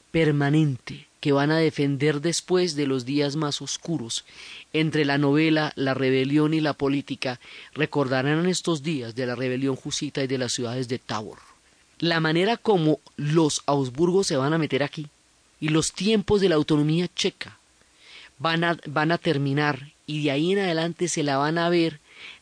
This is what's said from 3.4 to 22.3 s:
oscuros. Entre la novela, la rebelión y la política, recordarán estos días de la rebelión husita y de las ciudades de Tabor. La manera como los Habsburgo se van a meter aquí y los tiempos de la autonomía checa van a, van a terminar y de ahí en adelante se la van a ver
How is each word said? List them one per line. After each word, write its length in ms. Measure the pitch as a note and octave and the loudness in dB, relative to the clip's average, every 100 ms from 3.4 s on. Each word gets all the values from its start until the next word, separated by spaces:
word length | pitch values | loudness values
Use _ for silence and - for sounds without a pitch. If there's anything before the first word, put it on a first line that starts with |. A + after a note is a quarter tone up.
| D3 - | -4 -4
oscuros. 640 | C#3 - - D#3 A#2 - - - - - - | -8 -8 -6 -6 -4 -8 -10 -20 -20 -20 -6
Entre 320 | D#3 D#3+ D3+ C#3+ | -2 0 0 0
la 120 | C#3+ | 2
novela, 540 | C#3+ D3 D#3+ D#3 D3+ - | 2 4 4 2 0 -2
la 160 | C3+ | -2
rebelión 600 | C3 C3+ C3 C3+ D3+ D3+ | 0 0 0 2 2 2
y 60 | D#3+ | 0
la 140 | D3+ | -2
política, 680 | C3 C#3 C#3 - C3 C3 B2+ - - - | -2 -2 -2 -4 -8 -8 -10 -14 -20 -12
recordarán 760 | C3 D3 D3 C3 C3 C3+ D#3 F3+ | -4 -2 0 0 0 0 0 0
estos 360 | F3 - D#3+ | 0 -2 -2
días 320 | C#3+ D3 A2+ A2+ | -2 -4 -6 -6
de 120 | B2 | -6
la 80 | A#2+ | -4
rebelión 440 | B2+ B2+ C3+ C3 | -4 -2 -2 -2
husita 440 | D3 - D3 C#3+ C3+ | -6 -6 -6 -4 -2
y 20 | |
de 120 | C3+ | -2
las 120 | B2 | -2
ciudades 380 | - A#2 B2 A#2+ | -4 -4 -4 -4
de 100 | B2 | -6
Tabor. 400 | - A2 G#2+ - - _ _ _ _ - | -6 -8 -8 -16 -20 _ _ _ _ -4
La 200 | E3 E3 | 0 2
manera 380 | D#3+ E3 G3 A#3 | 2 2 2 0
como 420 | - G3 D#3 D3 - - | 2 4 4 2 -2 -6
los 480 | D3 D#3+ D3+ - - | 0 2 2 0 0
Habsburgo 600 | C#3+ B2+ B2 F3 F#3 F#3+ | 0 0 0 2 2 2
se 100 | C#3+ | 0
van 160 | C#3 | 2
a 60 | E3 | 0
meter 260 | D3 B2+ | 0 0
aquí 240 | C#3+ - D3 _ _ _ _ - | -2 -6 -14 _ _ _ _ -6
y 100 | D#3 | 0
los 240 | D#3+ D3+ | 0 0
tiempos 480 | - F#3+ A3 - G#3 | -2 2 2 2 2
de 80 | F#3+ | 4
la 60 | D#3 | 4
autonomía 520 | D3 D3+ D3 E3 F3 | 4 2 2 0 -2
checa 440 | - F#3+ - - - _ _ _ _ - - - - | -2 -4 -4 -12 -18 _ _ _ _ -20 -20 -20 -6
van 260 | D#3 E3 | -2 0
a, 140 | E3+ E3 D#3+ | 0 -2 -4
van 260 | D3 D#3 | -2 0
a 60 | E3+ | 0
terminar 760 | F3 C#3+ C#3 C#3 D3 C3 C#3+ _ - | 0 0 0 0 0 -2 -8 _ -8
y 180 | D3+ | -2
de 80 | D3 | 0
ahí 220 | C#3 E3+ | 0 0
en 60 | G3+ | 0
adelante 480 | F#3+ D#3+ E3+ E3 F3 | 0 0 -2 -2 -4
se 160 | - | -2
la 140 | D3 C3+ | 0 0
van 200 | D3 E3+ | 0 0
a 120 | E3+ | 2
ver 300 | F3 E3 D3+ _ - - | 2 2 -2 _ -20 -20